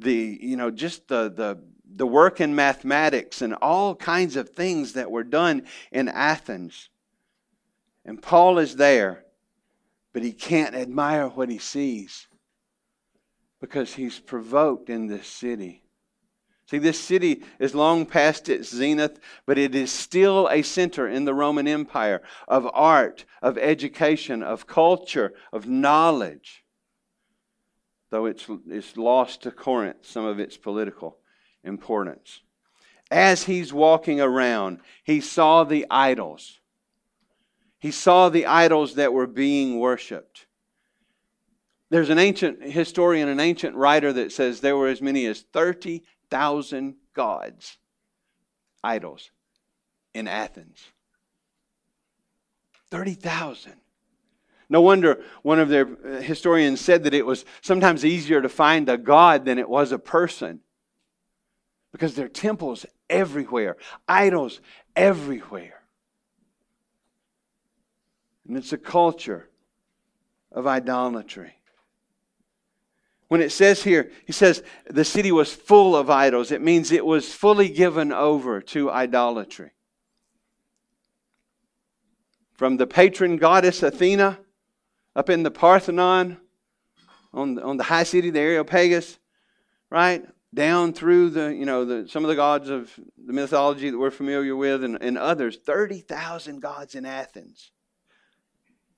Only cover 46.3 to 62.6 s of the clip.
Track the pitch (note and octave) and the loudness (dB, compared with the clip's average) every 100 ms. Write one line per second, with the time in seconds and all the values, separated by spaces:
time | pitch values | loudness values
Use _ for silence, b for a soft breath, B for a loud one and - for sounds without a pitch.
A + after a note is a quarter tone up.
46.3 | C3+ D3 D3 C#3 C3+ C3+ C3+ _ - A#2 | -4 -2 -4 -6 -10 -10 -14 _ -6 -6
47.3 | F#2 G1+ A#1+ - - _ _ _ _ _ | -6 -10 -18 -20 -20 _ _ _ _ _
48.3 | _ _ _ _ _ A2 A2 F2 C#2+ - | _ _ _ _ _ -6 -6 -8 -20 -20
49.3 | _ _ _ _ _ _ _ _ A2+ G#2+ | _ _ _ _ _ _ _ _ -14 -10
50.3 | G2+ G2+ F#2+ E2 _ _ _ _ _ _ | -8 -10 -14 -20 _ _ _ _ _ _
51.3 | _ _ _ _ _ _ _ _ _ _ | _ _ _ _ _ _ _ _ _ _
52.3 | _ _ _ _ _ - F3 F#3+ F3 E3 | _ _ _ _ _ -14 -10 -8 -8 -8
53.3 | E3 D#3 A#2+ - - _ _ _ _ _ | -8 -8 -12 -20 -20 _ _ _ _ _
54.3 | _ _ _ - D#3 F3+ G3 E3+ B2+ B | _ _ _ 2 6 8 6 4 0 B
55.3 | B C#3+ D#3+ D3+ C#3+ C3 A#2+ C3 C3+ C#3 | B 0 2 4 2 0 -4 -12 -10 -8
56.3 | D3+ F3+ E3 D3 C#3 - F3 D3 C#3+ A#2+ | -4 2 2 2 0 2 4 4 0 -2
57.3 | B2+ - B - F#3 F#3 D#3 D3+ F3 D3 | -4 -8 B -2 2 2 2 0 0 0
58.3 | D3+ B2+ - D3+ D#3+ C3 A#2+ A#2+ C#3+ E3+ | 0 0 2 2 4 0 -2 4 8 8
59.3 | D3 C3 B2+ - C3 C#3+ C3 - E3 F3 | 6 0 -4 -2 -2 0 -4 -2 -2 -2
60.3 | - E2+ E2 _ _ _ _ _ _ _ | -6 -14 -14 _ _ _ _ _ _ _
61.3 | _ _ _ _ _ _ - D#3+ C3 B2 | _ _ _ _ _ _ -6 -6 -4 -10
62.3 | - G#3 G#3+ | -6 -4 -4